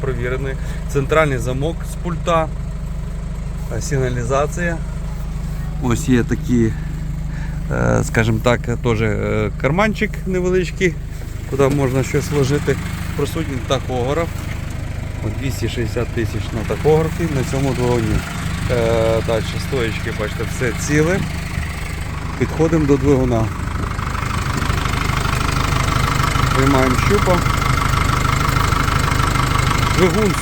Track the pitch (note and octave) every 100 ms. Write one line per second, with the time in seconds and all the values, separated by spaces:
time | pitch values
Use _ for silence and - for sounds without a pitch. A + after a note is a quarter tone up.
0 | C3 A#2+ B2 B2+ C3+ C3 - - - C#3+
1 | C3 D3+ D#3 B2+ A#2+ C3 D3 - - -
2 | F3 E3 - E3 D#3 - - - - -
3 | - - - - - - - A#2 - C#3
4 | B2+ B2 A#2 C3+ D3+ - F3 E3 - -
5 | - - - - - - - - B2+ A2
6 | - B2 A2 A#2 - A#2+ A2+ - - -
7 | - - - - - - - C2+ A#2 A#2
8 | - A2+ A2+ A2 B2 A#2+ - A#2 B2 A2
9 | A2 G#2 G#2 G#2+ G#2 - C3 E3 G#3+ G3+
10 | G#3+ - F#3+ F#3 F3+ F#3 E3 - F#3 -
11 | - - - - - C3+ C3+ C#3+ C3+ C3
12 | B2 D3 - D3 C3 D3 C#3+ C3 - -
13 | - - C#3+ E3 D3+ C3 - C3+ C3+ B2+
14 | B2 D3+ E3+ - - - - - - -
15 | - - G#2+ A2 C3+ - A2 - A2+ B2
16 | A2+ B2 G#2+ A2 - A2+ G#2 G#2+ D3 D#3
17 | D#3+ - E3 C#3 A#2+ C3+ C3+ A#2+ B2 B2
18 | A2 G#2 - - - - - B2 A2+ A#2
19 | A2+ A2+ A2 A2+ G#2 - - C3+ A2+ G#2
20 | F2+ - - - G#2+ - B2 G#2+ - D3
21 | D#3+ G3 - - - - - - - -
22 | - - - - B2+ D3+ D#3+ E3 C#3 C#3
23 | C#3 C3+ B2+ A#2 G#2+ - - - - -
24 | - - - - - - - - - -
25 | - - - - - - - - - -
26 | - - - - - C3 C3+ C3+ C3 B2
27 | - G3+ F3+ F3 C3 - C3 B2+ - -
28 | - - - - - - - - - -
29 | - - - - C3 - - - - -
30 | F3+ F#3 G#3 C#3+